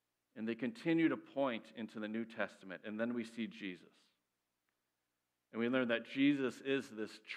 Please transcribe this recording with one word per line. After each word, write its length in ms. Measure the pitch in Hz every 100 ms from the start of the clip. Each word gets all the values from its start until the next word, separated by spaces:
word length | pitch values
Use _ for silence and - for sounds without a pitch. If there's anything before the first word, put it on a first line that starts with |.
| _ _ _ 110
And 120 | 110
they 80 | 113
continue 540 | 123 113 170 165 160
to 80 | 131
point 460 | - 139 135 110 - 123
into 240 | 110 113
the 80 | 107
New 180 | 110 113
Testament. 560 | 113 98 - 95 87 110
And 140 | 107
then 140 | 117
we 100 | 120
see 240 | 113 120 107
Jesus. 380 | 110 98 87 - _ _ _ _ _ _ _ _ _ _ _ _ _ _ _ _
And 80 | 113
we 80 | 120
learn 220 | 131 120
that 200 | 113 -
Jesus 460 | 139 139 139 131 - 135
is 200 | 135 117 107
this 140 | 104 - -